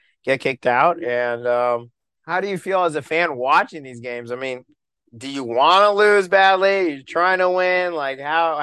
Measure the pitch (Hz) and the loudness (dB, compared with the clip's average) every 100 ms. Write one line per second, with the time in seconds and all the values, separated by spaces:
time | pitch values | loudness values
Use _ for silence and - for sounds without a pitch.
0 | _ _ - 135 - 123 127 120 165 170 | _ _ -4 -2 -2 -2 0 2 2 0
1 | 123 120 120 120 120 120 123 120 120 _ | -4 -2 -2 -4 -2 0 0 -2 -6 _
2 | _ _ - 180 196 185 170 190 175 151 | _ _ -8 -4 -4 -6 -4 -2 0 -2
3 | - 160 170 127 127 160 208 160 135 120 | -4 -2 -2 -2 2 2 2 -6 -16 -14
4 | 123 120 120 123 131 127 - _ _ _ | -12 -10 -10 -8 -8 -10 -14 _ _ _
5 | _ 117 135 139 120 117 151 190 208 202 | _ -16 -10 -8 -4 2 4 6 4 4
6 | 208 208 185 190 190 190 190 196 175 139 | 4 4 2 4 4 4 2 0 -2 -4
7 | 131 165 180 185 185 180 180 180 180 165 | -6 -2 0 2 0 0 0 0 -2 -4
8 | 139 135 139 165 165 151 | -6 -6 -4 -2 0 -2